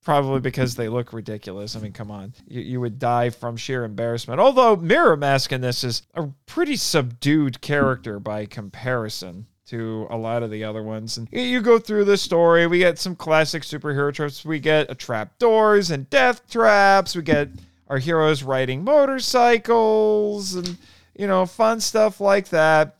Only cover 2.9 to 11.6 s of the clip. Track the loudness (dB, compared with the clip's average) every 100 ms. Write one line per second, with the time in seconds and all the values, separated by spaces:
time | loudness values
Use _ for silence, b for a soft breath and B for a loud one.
2.9 | -4 -2 0 0 -4 -10 -10 -6 -6 -6
3.9 | -6 -6 -6 -6 2 2 4 4 4 2
4.9 | 2 4 2 2 0 0 -4 -4 -4 -4
5.9 | -6 _ -10 -10 -12 _ -4 -2 -2 0
6.9 | 0 -2 -4 0 2 0 -4 -4 0 0
7.9 | -2 -6 -10 -8 -8 -8 -12 -16 -10 -4
8.9 | -4 -4 -10 -12 -16 -18 _ _ -10 -8
9.9 | -8 -8 -8 -4 -4 -6 -8 -8 -8 -8
10.9 | -10 -10 -10 -8 -6 -4 -2